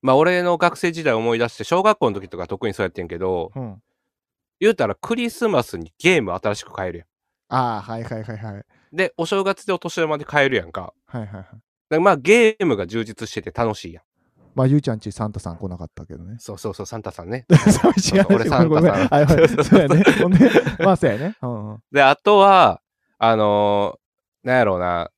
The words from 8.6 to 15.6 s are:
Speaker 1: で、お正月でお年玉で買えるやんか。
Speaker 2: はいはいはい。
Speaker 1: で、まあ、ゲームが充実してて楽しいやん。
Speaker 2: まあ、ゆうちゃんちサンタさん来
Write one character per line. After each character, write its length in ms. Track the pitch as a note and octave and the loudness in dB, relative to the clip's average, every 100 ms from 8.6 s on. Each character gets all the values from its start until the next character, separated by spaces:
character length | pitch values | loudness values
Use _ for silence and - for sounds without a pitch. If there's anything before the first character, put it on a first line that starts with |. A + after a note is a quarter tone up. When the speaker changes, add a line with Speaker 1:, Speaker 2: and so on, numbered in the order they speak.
| - _ _ | -18 _ _
Speaker 1:
で、 220 | D#3 F#3 - | -4 -4 -4
お 80 | E3 | -4
正 180 | G3 | -2
月 220 | F#3+ F#3+ - | -2 -4 -4
で 80 | |
お 60 | F3+ | -6
年 160 | F3 - | -6 -4
玉 220 | D#3+ D3+ | -4 -4
で 80 | C#3+ | -4
買 200 | D3 C#3 | 0 2
え 40 | |
る 60 | A2+ | 0
や 100 | E2+ | -4
ん 60 | |
か。 220 | F2+ F2+ _ _ | -12 -14 _ _
Speaker 2:
は 140 | B2+ | -14
い 80 | G#2 | -12
は 0 | |
い 80 | G2 | -14
は 60 | |
い。 40 | F#2+ A2 _ _ _ | -18 -20 _ _ _
Speaker 1:
で、 100 | D#3 | 0
ま 120 | F#3+ | 2
あ、 60 | E3 | 2
ゲ 400 | B2+ A3+ A3+ A3 | 4 4 4 2
ー 60 | F#3 | -2
ム 100 | G#2+ | -2
が 120 | F2 | -2
充 160 | A2+ | -6
実 260 | A2+ G#2+ A2+ | -6 -10 -10
し 40 | |
て 80 | - | -10
て 100 | G2+ | -10
楽 240 | - A#2 G#2+ | -4 -4 -4
し 140 | F2+ | -10
い 40 | |
や 80 | E2+ | -18
ん。 20 | _ _ _ _ _ - | _ _ _ _ _ -2
Speaker 2:
ま 80 | |
あ、 40 | C3 | 2
ゆ 100 | C#3+ | 2
う 40 | |
ち 80 | C#3 | 0
ゃ 60 | A2 | -6
ん 40 | |
ち 120 | G#2+ | -8
サ 160 | - G#2+ | -8 -8
ン 40 | |
タ 80 | G#2 | -8
さ 120 | F2+ | -12
ん 60 | |
来 120 | E2+ | -12